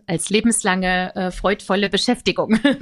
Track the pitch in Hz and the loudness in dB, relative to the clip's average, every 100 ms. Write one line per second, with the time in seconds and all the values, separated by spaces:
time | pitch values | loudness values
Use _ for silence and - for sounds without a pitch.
0 | - 165 - 208 226 220 202 185 185 180 | -6 -6 -2 0 0 0 -2 -2 0 -2
1 | 185 - 185 - 190 202 - 196 202 196 | -4 -4 -6 -2 -2 -2 -2 -2 0 0
2 | - 247 - 254 165 220 285 277 | 0 0 0 2 2 4 2 2